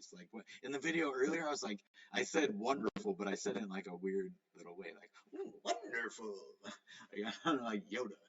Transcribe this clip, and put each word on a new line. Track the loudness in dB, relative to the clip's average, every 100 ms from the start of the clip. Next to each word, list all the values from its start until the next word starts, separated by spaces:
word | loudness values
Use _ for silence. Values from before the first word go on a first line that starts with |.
| -16
Like, | -16 -12
what, | -14 -14 -10
in | -4
the | 0
video | 2 4 4
earlier, | 6 4 6
I | 2
was | 0
like, | 0 -4 _ -20 -4
I | 0
said | 4 6 6
wonderful, | 4 2 4 2 0 -2 0
but | 2
I |
said | 2 2
it | 0
in, | -2
like, | -4 -6
a |
weird | -2 0 2 0 -6 _
little | -18 -14 -10
way, | -10
like, | -12 -18 -20 -14
Ooh, | -8 -8 -6
wonderful. | -2 -2 -2 -4 -4 -4 -8 -8 -10 -14
<laughs> | -14 -14 _ -20 -12
Like, | -4 -4 -2
I | 2
don't | 2
know, | 2
like | -4 -4
Yoda. | -4 -4 -6